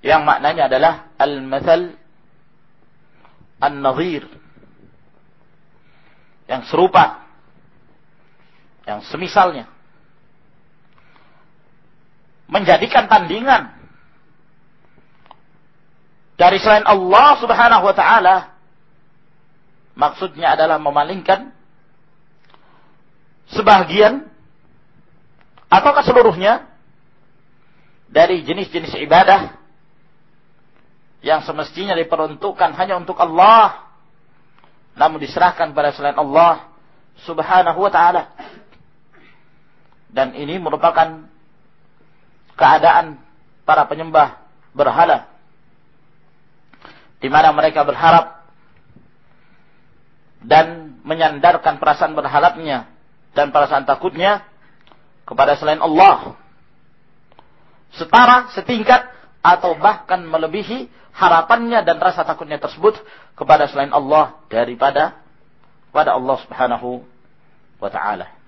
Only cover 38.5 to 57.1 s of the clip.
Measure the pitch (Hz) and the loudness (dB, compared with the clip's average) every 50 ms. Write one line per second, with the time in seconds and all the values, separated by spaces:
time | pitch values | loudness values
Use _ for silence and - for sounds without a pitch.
38.5 | - - - _ _ _ - - _ _ _ _ _ - - - - _ _ _ | -20 -20 -20 _ _ _ -20 -20 _ _ _ _ _ -20 -20 -20 -20 _ _ _
39.5 | _ _ _ _ _ _ _ _ _ _ _ _ - 131 135 127 123 - 147 139 | _ _ _ _ _ _ _ _ _ _ _ _ -4 -4 -4 -4 -4 -12 -12 -10
40.5 | 170 190 175 - 151 147 - 170 170 165 160 160 160 156 156 - _ _ _ _ | -10 -8 -6 -6 -4 0 0 0 2 2 0 0 -2 -16 -20 -20 _ _ _ _
41.5 | _ _ _ _ _ _ _ _ _ _ _ _ _ _ _ _ _ _ _ _ | _ _ _ _ _ _ _ _ _ _ _ _ _ _ _ _ _ _ _ _
42.5 | - - 160 165 160 160 165 165 - 170 165 160 147 131 - - _ - - _ | -4 0 2 4 4 4 4 4 2 2 0 -2 -14 -20 -20 -20 _ -20 -20 _
43.5 | _ _ _ - 156 151 143 - 151 151 165 165 156 156 147 135 - - - _ | _ _ _ 0 0 0 0 -2 -6 -12 -10 -2 2 2 2 2 -2 -20 -20 _
44.5 | _ _ _ _ _ - 143 131 113 147 170 170 147 120 - - - - _ _ | _ _ _ _ _ -2 -2 0 2 2 2 2 2 -2 -4 -14 -20 -20 _ _
45.5 | _ _ _ _ _ _ _ _ _ _ _ _ _ _ _ _ _ _ _ _ | _ _ _ _ _ _ _ _ _ _ _ _ _ _ _ _ _ _ _ _
46.5 | _ _ _ _ - _ - - - - _ _ _ _ - 135 139 156 156 156 | _ _ _ _ -20 _ -20 -20 -20 -20 _ _ _ _ -10 0 2 4 4 4
47.5 | 151 151 156 156 147 156 143 143 127 127 160 165 170 165 - - - - - - | 2 2 0 0 0 0 -2 -2 -2 0 2 4 4 4 2 0 -16 -20 -20 -20
48.5 | _ _ _ _ _ - _ _ - - - _ _ _ _ _ _ _ _ _ | _ _ _ _ _ -20 _ _ -20 -20 -20 _ _ _ _ _ _ _ _ _
49.5 | _ _ _ _ _ _ _ _ _ _ _ _ _ _ _ _ _ _ 113 117 | _ _ _ _ _ _ _ _ _ _ _ _ _ _ _ _ _ _ -2 2
50.5 | 147 160 165 165 170 165 160 151 127 117 - 135 160 165 160 151 151 143 143 175 | 4 4 4 2 -6 -16 -18 -20 -20 -20 -10 -10 -4 -2 -2 -4 -2 2 2 2
51.5 | 175 170 - 160 147 143 - 151 147 - 175 160 156 156 139 135 135 147 156 175 | 2 2 -2 -4 -4 -2 -2 -2 0 0 -2 -4 -4 -6 -6 -2 -2 2 2 0
52.5 | - 160 165 151 139 120 113 - - _ _ _ _ _ _ _ _ - 147 139 | 0 -2 -8 -8 -8 -8 -10 -14 -20 _ _ _ _ _ _ _ _ -4 -4 0
53.5 | 139 147 143 - 147 139 131 131 135 - - 185 143 156 180 196 208 202 - - | 0 -2 0 0 -2 -4 -2 -4 -6 -4 -4 -8 -6 -2 -2 -2 -2 -2 -6 -20
54.5 | _ _ _ _ _ _ _ _ - _ _ _ _ _ _ - 123 123 135 147 | _ _ _ _ _ _ _ _ -20 _ _ _ _ _ _ -10 -2 0 0 0
55.5 | 143 143 156 151 156 160 - 165 151 165 190 196 147 - - - - - - - | 0 -2 -2 -4 -2 -2 -2 -2 4 6 6 6 6 2 -4 -14 -20 -20 -20 -20
56.5 | - _ _ _ _ _ _ _ _ _ _ _ | -20 _ _ _ _ _ _ _ _ _ _ _